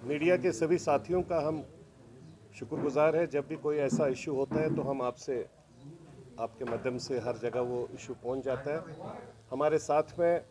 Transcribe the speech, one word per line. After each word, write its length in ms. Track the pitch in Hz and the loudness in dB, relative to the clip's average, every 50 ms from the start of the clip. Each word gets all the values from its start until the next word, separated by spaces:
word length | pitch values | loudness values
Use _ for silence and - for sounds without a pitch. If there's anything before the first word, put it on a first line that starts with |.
| 113 | -2
मीडिया 340 | 123 147 147 151 170 180 | -2 -2 2 4 4 4
के 140 | 180 - 180 | 6 4 0
सभी 260 | 165 - 165 156 180 | 2 2 2 2 2
साथियों 440 | 170 - - 147 139 139 - 175 185 | 2 4 2 2 2 2 2 0 0
का 260 | 180 180 180 165 143 | 0 0 0 0 0
हम 180 | 156 160 156 - - - - - - - - - - - - - - - - - - - - | 0 -2 -2 -6 -10 -16 -20 -20 -20 -20 -20 -20 -20 -20 -20 -20 -20 -20 -20 -20 -20 -14 -12
शुक्रगुजार 560 | - 113 151 143 - 147 127 147 151 160 151 | -8 -6 -4 -2 -2 0 4 6 4 6 6
हैं। 140 | 160 170 156 | 4 2 2
जब 180 | - 147 139 | 0 -2 -2
भी 80 | - 160 | -2 -8
कोई 220 | 151 - 147 151 | -4 -2 0 0
ऐसा 300 | 151 143 135 - - 160 | 2 2 0 2 2 2
इशू 260 | 139 127 127 - 165 147 | 2 2 -2 -4 -4 0
होता 260 | 131 139 135 - 156 | 0 0 0 2 0
है 160 | 156 156 147 | 2 2 0
तो 60 | 143 | 0
हम 200 | 143 139 139 135 | 0 -2 -2 -2
आपसे, 460 | 123 123 123 - - - 131 120 - - - - - - - 120 131 143 165 - - - - - - - - - | -2 -2 -4 -4 -6 -4 -4 -4 -4 -6 -12 -20 -20 -20 -20 -20 -20 -20 -18 -18 -20 -20 -20 -20 -20 -18 -8 -8
आपके 260 | 113 117 - - 131 | -8 -8 -6 -8 -6
माध्यम 320 | 120 113 113 - 131 123 | -4 -4 -2 -2 -2 -2
से 220 | 123 - - 139 120 | -2 -4 -2 -2 -2
हर 180 | 107 123 120 | 0 -2 -4
जगह 240 | 110 110 120 113 123 | -2 -4 -2 0 0
वो 280 | 123 123 123 120 120 - 120 | 0 0 0 -2 -4 -4 -8
इशू 180 | - - 120 127 | -14 -10 -10 -12
पहुंच 300 | - - 120 131 135 127 | -8 -4 -4 -4 -2 -2
जाता 300 | 135 127 123 131 143 147 | -2 -4 -2 -2 -4 -4
है। 100 | 165 160 - 156 - - - 107 - - - - - - - | -4 -6 -10 -14 -14 -12 -12 -12 -12 -14 -16 -20 -20 -14 -8
हमारे 260 | 127 131 147 151 151 | -2 2 2 4 4
साथ 260 | 151 - - 147 151 151 - - - | 2 2 4 4 4 4 2 0 0
में 260 | 170 170 175 165 - - | 2 4 4 2 0 -6